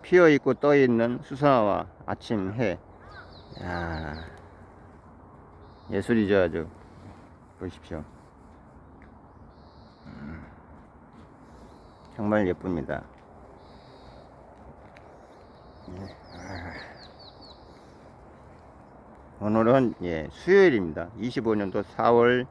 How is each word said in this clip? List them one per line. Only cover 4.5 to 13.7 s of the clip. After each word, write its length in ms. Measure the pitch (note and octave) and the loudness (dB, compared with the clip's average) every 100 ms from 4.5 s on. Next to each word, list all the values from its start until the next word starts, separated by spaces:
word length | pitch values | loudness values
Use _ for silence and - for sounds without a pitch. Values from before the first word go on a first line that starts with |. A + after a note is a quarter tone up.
| - - - - - - - - - - - - - - | -20 -20 -20 -20 -20 -20 -20 -20 -20 -20 -20 -20 -20 -8
예술이죠, 460 | F#2+ G2 A#2 G2+ G2+ | -6 -2 0 2 2
아주. 320 | F2 E2 D#2+ - - - - - - - - - | 2 -2 -8 -14 -20 -20 -20 -20 -20 -20 -20 -14
보십시오. 460 | F#2 - - D#2+ D2+ - - - - - - - - - - - - - - - - - - - | -14 -14 -14 -14 -14 -20 -20 -20 -20 -20 -20 -20 -20 -20 -20 -20 -20 -20 -20 -20 -20 -20 -20 -20
음, 400 | - - C#2+ D#2+ - - - - - - - - - - - - - - - - - | -20 -18 -16 -16 -18 -20 -20 -20 -20 -20 -20 -20 -20 -20 -20 -20 -20 -20 -20 -20 -20
정말 320 | - G#2 G#2+ F#2+ | -6 0 2 2
예쁩니다. 560 | F2+ F#2+ E2+ C2+ C#2+ - - - - - - - | -2 -4 -6 -4 -8 -10 -20 -20 -20 -20 -20 -20